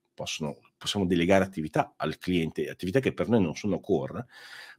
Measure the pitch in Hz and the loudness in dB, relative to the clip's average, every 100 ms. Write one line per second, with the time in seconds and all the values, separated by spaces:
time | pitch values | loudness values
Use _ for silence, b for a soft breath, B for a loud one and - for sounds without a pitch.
0 | _ - - - 76 - _ - - 101 | _ -12 -10 -6 -8 -10 _ -12 -4 0
1 | 90 87 87 95 95 82 78 156 - - | 2 4 6 4 4 -2 -2 0 -2 -4
2 | 73 78 - 90 78 - 71 - 92 131 | -6 -4 -2 0 0 -4 -6 -4 0 2
3 | 113 - 87 117 87 - 107 - - 80 | 0 0 2 4 2 0 -2 -2 0 0
4 | 67 78 - B B B B | 0 -8 -12 B B B B